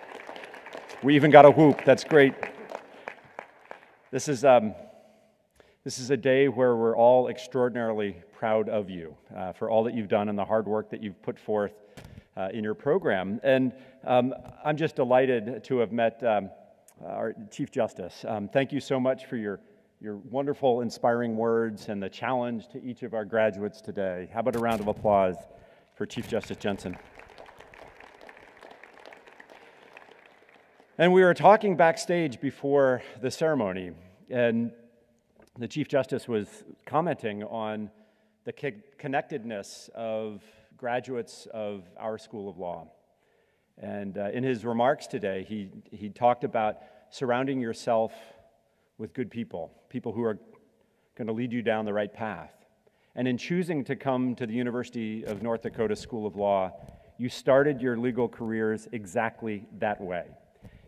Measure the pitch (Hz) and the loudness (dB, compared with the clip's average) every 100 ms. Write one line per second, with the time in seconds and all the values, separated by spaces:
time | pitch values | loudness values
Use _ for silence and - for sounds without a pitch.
0 | - - - - - - - - - - | -18 -16 -16 -16 -18 -18 -18 -18 -16 -2
1 | 131 147 147 143 143 123 151 127 139 123 | 4 6 12 12 12 12 6 6 4 4
2 | - 156 135 - - - - - - - | 6 6 6 4 -10 -12 -16 -16 -18 -20
3 | - - - - - - - - - _ | -18 -18 -20 -20 -20 -20 -20 -20 -20 _
4 | _ 131 151 127 139 123 107 - - - | _ -6 -4 4 6 6 4 -6 -16 -20
5 | _ _ _ _ _ _ _ _ 135 127 | _ _ _ _ _ _ _ _ -10 -8
6 | 123 131 135 131 139 113 127 117 113 110 | -2 0 4 6 4 4 2 4 2 6
7 | 120 127 120 - - 127 123 120 113 107 | 6 6 2 -6 -6 0 0 0 -2 -2
8 | 104 87 - - 113 110 107 107 95 90 | -4 -6 -18 -6 0 0 0 -4 -4 -10
9 | 80 - _ 98 92 - 110 110 113 113 | -14 -18 _ -10 -10 -6 0 2 2 -4
10 | 98 107 104 101 95 110 101 107 107 117 | 0 0 0 -2 0 0 0 -4 -4 -10
11 | 107 87 - - - 107 98 - - - | -12 -10 -10 -10 -4 -2 -2 -6 -20 -20
12 | - - - 98 95 113 107 104 - 185 | -20 -20 -16 -10 -8 -6 -6 -4 -2 0
13 | 160 98 92 113 135 131 131 - - - | 0 0 -2 -2 2 2 2 -4 -18 -12
14 | - 127 127 - - - 147 151 160 - | 0 2 2 -6 -14 -6 -4 -2 -2 -2
15 | 123 127 131 120 107 113 - 127 107 117 | 2 4 4 0 -2 -10 -4 -2 0 0
16 | 113 113 120 104 98 - - _ _ _ | 0 0 0 0 -2 -14 -20 _ _ _
17 | 85 104 110 - 104 - 135 127 107 - | -12 -6 -6 -8 -14 -10 -6 -2 -2 -4
18 | 87 - 110 107 101 135 135 139 - 131 | -14 -12 -8 -6 -2 -2 0 -4 -4 0
19 | 131 131 - 123 104 95 _ _ _ _ | 0 -2 -6 -8 -6 -8 _ _ _ _
20 | 107 101 - 127 143 139 135 117 113 - | -14 -14 -8 -6 -4 0 0 0 -2 -2
21 | 127 120 120 110 117 113 113 101 - 101 | 0 0 -2 -2 0 0 -2 -6 -10 -8
22 | 95 - 120 127 120 113 - 139 127 117 | -8 -6 -4 -4 -4 -8 -12 -16 -14 -12
23 | 117 110 101 113 110 98 104 - - 98 | -8 -8 -2 2 2 0 -8 -8 -10 -6
24 | 95 90 85 110 120 117 117 110 104 101 | -6 -6 -8 -4 -2 0 0 0 -4 -2
25 | 110 101 92 85 - - - - _ - | 2 4 4 0 -12 -20 -20 -20 _ -12
26 | 104 123 - 110 - 98 104 98 92 90 | -10 -8 -6 -6 -6 -6 -6 -4 -8 -12
27 | - - - - - - - - - - | -18 -20 -20 -20 -20 -20 -20 -20 -20 -20
28 | - - - - - - - - - - | -20 -20 -20 -20 -20 -20 -20 -20 -20 -20
29 | - - - - - - - - - - | -20 -20 -20 -20 -20 -20 -20 -20 -20 -20
30 | - - - _ _ _ _ _ _ - | -20 -20 -20 _ _ _ _ _ _ 2
31 | 175 185 185 165 170 214 208 160 165 165 | 6 8 8 8 8 8 4 4 4 4
32 | - 175 156 110 139 - 139 143 131 123 | -2 0 -2 -4 -8 -4 2 4 4 2
33 | - 104 123 - 160 143 98 92 90 80 | -4 -8 -8 -2 0 0 -2 -4 -10 -14
34 | 90 _ - 123 117 117 117 - - _ | -20 _ -6 0 2 0 -4 -8 -20 _
35 | _ _ _ _ _ - 117 151 139 139 | _ _ _ _ _ -12 -8 -6 0 0
36 | - 127 - 110 98 - - - - 147 | 0 -6 -4 -4 -4 -12 -20 -20 -4 -2
37 | 175 135 110 104 107 113 107 107 104 - | -2 -4 -6 -8 -8 -8 -6 -8 -10 -16
38 | _ _ _ _ 120 - 143 107 - - | _ _ _ _ -16 -10 -10 -10 -20 -14
39 | 147 143 - 147 113 104 101 - - 113 | -6 -6 -6 -10 -8 -10 -12 -18 -18 -10
40 | 113 110 110 101 - _ _ _ 123 123 | -6 -6 -8 -12 -20 _ _ _ -6 -6
41 | 120 123 113 - - 113 104 101 90 - | -6 -8 -10 -16 -14 -10 -8 -10 -16 -12
42 | 110 110 - 110 98 87 87 85 82 _ | -10 -10 -12 -12 -12 -10 -10 -10 -14 _
43 | _ _ _ _ _ _ _ - 101 101 | _ _ _ _ _ _ _ -16 -12 -10
44 | 101 101 101 123 131 117 117 117 123 156 | -10 -8 -6 -4 -4 -4 -4 0 2 0
45 | - 127 98 95 92 107 95 104 - 98 | -6 -6 -6 -6 -8 -10 -12 -16 -20 -14
46 | 104 - 120 123 117 113 107 - - - | -14 0 2 2 -2 -2 -2 -4 -14 -20
47 | _ - 131 120 135 131 117 110 - 113 | _ -6 -2 0 -2 -4 -6 -6 0 0
48 | 110 - - - _ _ _ _ _ - | 0 -6 -20 -20 _ _ _ _ _ -16
49 | 110 - 113 113 113 87 78 _ _ 127 | -12 -8 -8 -8 -10 -12 -14 _ _ -10
50 | 117 107 117 104 - - _ _ _ _ | -8 -4 -4 -6 -12 -20 _ _ _ _
51 | _ - 113 113 123 120 110 110 107 104 | _ -12 -8 -6 -6 -4 -2 -2 -2 -4
52 | 104 - 110 85 76 _ _ _ _ _ | -4 -8 -10 -10 -14 _ _ _ _ _
53 | _ - 127 123 - 175 175 151 120 131 | _ -6 -4 -4 -4 -4 -2 -6 -6 -6
54 | 139 127 127 117 117 120 123 123 120 120 | -2 -2 -2 -4 -6 -4 -4 -6 -8 -8
55 | 110 110 110 101 117 113 110 117 107 104 | -8 -8 -10 -8 -6 -6 -6 -4 -4 -4
56 | - 117 104 95 101 98 92 - - - | -8 -8 -8 -2 0 0 -2 -8 -20 -20
57 | - - 120 - 143 135 143 131 127 117 | -20 -10 -10 -4 4 4 4 0 -2 -2
58 | 123 117 117 - 113 113 110 107 - 117 | -2 -2 -4 -4 -6 -2 -2 -2 -8 -12
59 | 98 110 110 - 113 101 - 104 107 104 | -6 -4 -4 -4 -8 -8 -12 -6 -6 -4
60 | 92 87 78 - _ _ - - | -6 -8 -10 -20 _ _ -20 -20